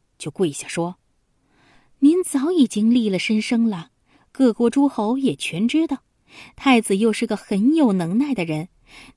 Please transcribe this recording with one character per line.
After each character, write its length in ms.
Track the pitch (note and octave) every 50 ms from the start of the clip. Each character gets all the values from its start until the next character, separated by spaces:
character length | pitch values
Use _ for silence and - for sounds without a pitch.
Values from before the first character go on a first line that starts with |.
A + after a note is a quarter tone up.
| _ _ _
就 140 | - - D#3
跪 220 | - - F#3+ D#3
下 160 | C#3 - - -
说 300 | - F3 E3+ F3 F3+ _ _ _ _ _ _ _ _ _ _ _ _ _ _ _ _ _ _ _ _ -
：“您 220 | C#4 D4 E4+ F#4
早 300 | F4+ - - C4+ C4 E4+
已 120 | F#4 E4 B3
经 280 | - - G#3 G#3+ A3+ A#3+
立 140 | B3+ A3 G#3
了 100 | F#3 E3+
申 240 | - - G#3+ G#3+
生 260 | G#3+ - A#3 A3+ A#3 A3+
了， 220 | G3 E3 D#3+ _ _ _ _ _ _ _ _ _
各 220 | - - C4+ A#3+
国 180 | G#3 - A#3+ A#3
诸 180 | - C#4 C#4+ C4+
侯 300 | - - G#3 G#3+ B3+ C4+
也 160 | C4+ B3+ -
全 320 | - - - - E3+ A3
知 180 | A#3+ - D#4 E4
道， 180 | - C#4 - _ _ _ _ _ _ - - - - -
太 260 | - - C4+ B3+ A3+
子 160 | G#3+ - G3
又 160 | F#3+ A3+ A3+
是 140 | G#3+ - A#3
个 100 | A3 G#3+
很 380 | G3 - - G#3+ F#3+ G#3+ C4+ D#4+
有 180 | E4 C#4+ A3
能 260 | F#3+ F#3 E3+ E3 F#3+ A#3
耐 140 | D4 D4
的 120 | C4 G3 E3+
人， 240 | E3 D#3 D3+ E3 - _ _ _ _ - - - - _